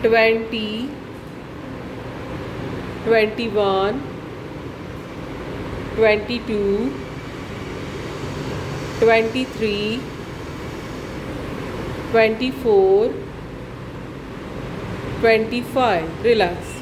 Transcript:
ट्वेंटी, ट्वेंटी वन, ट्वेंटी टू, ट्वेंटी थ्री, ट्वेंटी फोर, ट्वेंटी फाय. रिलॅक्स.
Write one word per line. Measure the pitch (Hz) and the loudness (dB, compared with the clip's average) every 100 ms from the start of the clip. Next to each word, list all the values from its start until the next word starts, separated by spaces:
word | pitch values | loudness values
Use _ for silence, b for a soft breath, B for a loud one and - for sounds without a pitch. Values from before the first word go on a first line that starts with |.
ट्वेंटी, | 226 226 226 226 226 226 214 214 262 294 - - - - - - - - - - - - - - - - - - - - | 6 6 6 4 0 -2 -2 -4 -6 -8 -10 -12 -12 -12 -12 -12 -10 -8 -8 -8 -8 -8 -8 -6 -6 -6 -6 -6 -6 -4
ट्वेंटी | - 226 214 220 233 | 4 6 6 2 0
वन, | 202 202 190 196 247 285 - - - - - - - - - - - - - - - - - - - | 2 4 4 2 0 -4 -8 -10 -10 -10 -8 -10 -10 -10 -10 -10 -10 -8 -8 -8 -6 -6 -6 -4 4
ट्वेंटी | 220 214 202 240 | 6 6 2 -4
टू, | 233 214 202 202 247 294 - - - - - - - - - - - - - - - - - - - - | -2 0 2 2 0 -2 -8 -8 -8 -10 -8 -8 -6 -6 -6 -6 -6 -6 -6 -4 -4 -4 -4 -4 -6 4
ट्वेंटी | 226 226 226 240 | 6 6 4 0
थ्री, | 262 - 220 202 208 233 - - - - - - - - - - - - - - - - - - - - - | -2 0 0 0 0 -2 -4 -8 -10 -8 -8 -8 -8 -8 -8 -8 -8 -8 -6 -6 -6 -6 -6 -6 -4 -6 0
ट्वेंटी | 233 220 220 254 | 6 6 4 0
फोर, | 262 240 202 190 196 233 277 - - - - - - - - - - - - - - - - - - - - | 0 6 8 8 8 6 0 -6 -10 -10 -10 -10 -10 -10 -10 -10 -10 -10 -10 -8 -8 -6 -6 -6 -6 -4 2
ट्वेंटी | 226 220 220 240 | 6 6 4 -2
फाय. | 240 262 247 185 160 160 | 0 2 4 4 0 0
रिलॅक्स. | 220 233 180 175 - - | 4 6 4 2 -6 -10